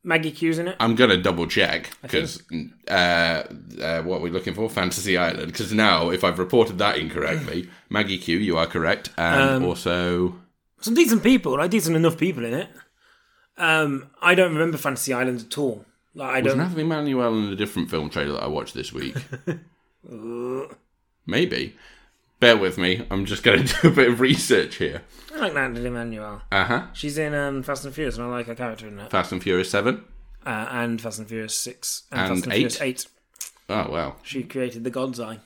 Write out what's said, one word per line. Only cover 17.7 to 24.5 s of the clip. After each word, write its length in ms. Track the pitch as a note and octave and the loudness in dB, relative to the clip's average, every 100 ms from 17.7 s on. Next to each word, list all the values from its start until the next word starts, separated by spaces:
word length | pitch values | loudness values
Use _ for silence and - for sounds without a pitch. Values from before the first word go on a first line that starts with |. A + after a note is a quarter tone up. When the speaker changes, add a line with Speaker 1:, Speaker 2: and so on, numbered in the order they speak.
| F#2+ D#2+ | -2 -2
Speaker 2:
film 200 | E2 D2+ | -2 -4
trailer 220 | D#2+ C#2+ | -4 -4
that 100 | C#2+ | -2
I 40 | - | -4
watched 260 | D2+ B1 - | -4 -6 -10
this 160 | - | -8
week? 220 | - C2+ C3+ - C3 - | -8 -6 -8 -10 -10 -8
Speaker 1:
<laughs> 80 | E3 - _ _ _ - | -8 -12 _ _ _ -20
Uh. 540 | A#2+ A2+ A#2+ B2 C3 C#3 - _ _ _ _ - | -14 -10 -8 -6 -8 -10 -16 _ _ _ _ -4
Speaker 2:
Maybe. 500 | A2+ F3 B1 C2+ - - - _ _ _ _ | -2 0 -2 -6 -10 -20 -20 _ _ _ _
Bear 180 | B2 A2 | 8 8
with 220 | F#2+ F2 | 4 2
me. 260 | F2+ F#2+ - | 0 0 -2
I'm 140 | G2 F#2+ | -4 -2
just 180 | G2 | 2
gonna 200 | - G#2 | 6 6
<laughs> 180 | C3 - | 4 4
do 80 | D#3+ | 6
a 20 | |
bit 180 | C#3 A#2+ | 8 6
of 100 | A#2+ | 6
research 580 | C3 D3+ - | 4 2 4